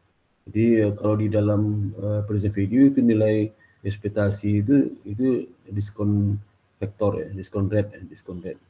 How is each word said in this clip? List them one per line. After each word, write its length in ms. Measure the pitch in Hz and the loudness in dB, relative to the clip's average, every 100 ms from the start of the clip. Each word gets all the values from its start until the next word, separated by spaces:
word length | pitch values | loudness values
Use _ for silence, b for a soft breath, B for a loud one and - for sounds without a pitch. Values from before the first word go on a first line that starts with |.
| _ _ _ _ - | _ _ _ _ -8
Jadi, 200 | 104 113 113 104 | 0 2 4 2
eh, 80 | |
kalau 240 | 101 104 107 | 0 0 0
di 100 | 107 | 0
dalam, 580 | 104 104 104 107 107 98 - | 2 2 2 0 -2 -4 -6
eh, 240 | 104 104 104 | -4 -4 -2
present 240 | 107 98 | -2 -2
value 400 | 101 98 120 139 | 0 0 4 4
itu 80 | 139 | 4
nilai 480 | 120 107 107 107 107 b b b | 2 4 4 2 0 b b b
ekspektasi 680 | 101 101 101 104 101 101 104 104 | -8 -6 -6 -2 0 0 0 0
itu, 320 | 104 139 131 - | 4 2 2 -4
itu 480 | - 104 131 120 - - - | -10 -2 0 0 -4 -14 -12
diskon 720 | 101 104 - 104 104 101 101 - _ _ - | -8 -6 -4 0 2 0 -2 -8 _ _ -10
faktor 480 | 101 - 104 - - | -10 -2 -2 -2 -6
ya, 20 | |
diskon 320 | 98 92 104 98 | -10 -8 -4 0
rate 160 | 107 104 - | 0 -2 -6
ya, 20 | 92 | -20
diskon 320 | - - 90 | -20 -14 -12
rate 220 | 87 - _ | -12 -14 _